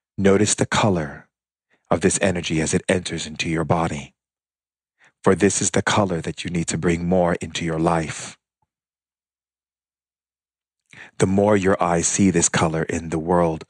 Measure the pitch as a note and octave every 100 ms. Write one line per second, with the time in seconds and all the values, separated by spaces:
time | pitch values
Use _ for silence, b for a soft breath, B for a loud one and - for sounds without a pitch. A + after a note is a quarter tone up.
0 | _ - G2 G2 G2+ - - - A2 F2
1 | D2 - - _ _ _ _ _ _ F2+
2 | F#2 - G2 F2 E2 D#2+ D#2 F2+ - F#2
3 | E2+ E2+ - D#2 E2+ D#2+ D2+ E2+ D#2+ D2
4 | C#2+ _ _ _ _ _ _ _ _ _
5 | b _ - F2+ G2 - G2+ G2 - -
6 | G2 E2 E2+ - - F2 E2 E2 F2 E2+
7 | F2 F#2 F2 F2 E2 - E2 D#2+ E2 E2
8 | D2+ - - - _ _ _ _ _ _
9 | _ _ _ _ _ _ _ _ _ _
10 | _ _ _ _ _ _ _ _ _ B
11 | B - G2 G2 G#2 G2+ F#2 G2 F2 E2+
12 | D#2+ - G2 E2+ - - E2 D#2+ D#2+ E2
13 | E2 E2 D#2+ F2 E2+ D#2+ -